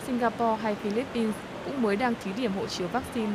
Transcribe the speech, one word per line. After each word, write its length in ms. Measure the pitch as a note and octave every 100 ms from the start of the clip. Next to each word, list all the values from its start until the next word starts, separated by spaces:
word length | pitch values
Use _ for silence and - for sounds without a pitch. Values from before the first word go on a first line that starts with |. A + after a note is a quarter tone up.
| -
Singapore 560 | A#3+ A#3 A3 A#3 A3
hay 120 | A3
Philippines 600 | G3+ G#3+ G#3 C4+ A#3+ A3 G3+ - -
cũng 180 | - C#4
mới 140 | A3 G3+
đang 180 | B3+ A#3
thí 80 | G3+
điểm 200 | F#3+ B3
hộ 140 | F#3+ -
chiếu 220 | - F3+
vaccine 440 | A#3 C#4 B3 G#3+